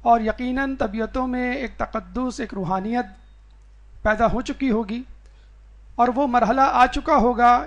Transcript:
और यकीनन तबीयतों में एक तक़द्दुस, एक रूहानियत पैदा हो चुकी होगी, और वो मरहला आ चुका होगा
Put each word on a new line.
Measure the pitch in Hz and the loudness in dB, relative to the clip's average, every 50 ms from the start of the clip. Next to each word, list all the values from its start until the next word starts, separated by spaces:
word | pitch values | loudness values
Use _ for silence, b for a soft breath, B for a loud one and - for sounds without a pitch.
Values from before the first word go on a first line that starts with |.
और | - 240 233 233 | 4 4 2 4
यकीनन | 220 214 208 - 247 247 254 262 277 269 269 | 2 -2 -4 -4 -6 -4 -4 -2 -4 -4 -4
तबीयतों | 254 254 214 196 220 220 214 - 262 254 | -4 -4 -4 -4 -6 -6 -4 -4 -4 -4
में | 254 247 247 247 247 247 | -4 -4 -4 -4 -4 -4
एक | 277 262 220 - | -6 -8 -10 -6
तक़द्दुस, | - 226 - - 220 185 180 185 240 254 254 226 - | -8 -8 -6 -6 -10 -10 -6 -6 -6 -6 -4 -6 -6
एक | 247 - - | -10 -8 -6
रूहानियत | 196 185 160 185 190 190 214 233 247 247 247 - - - - - - - - - - - - - - - - - - - | -8 -4 -4 -4 -4 -2 -2 -4 -4 -4 -6 -12 -20 -20 -20 -20 -20 -20 -20 -20 -20 -20 -20 -20 -20 -20 -20 -20 -4 -2
पैदा | 214 214 214 233 | -2 2 2 2
हो | 208 165 233 | 2 2 0
चुकी | 254 - 294 - 269 262 | -4 -6 -6 -2 0 0
होगी, | 208 220 233 190 220 240 254 - - - - - - - - - - - - - - - - - - - | 0 0 0 -4 -8 -10 -10 -14 -20 -20 -20 -20 -20 -20 -20 -20 -20 -20 -20 -20 -20 -20 -20 -16 0 0
और | 240 240 | 2 2
वो | 233 247 285 262 | 2 0 0 2
मरहला | 240 240 226 202 240 269 269 | 2 2 2 2 2 2 2
आ | - - 233 254 254 | 2 6 4 4 4
चुका | 262 294 285 - 311 | 2 -4 -2 2 2
होगा | 277 226 247 240 220 240 240 240 240 - | 4 4 2 2 4 4 6 4 4 2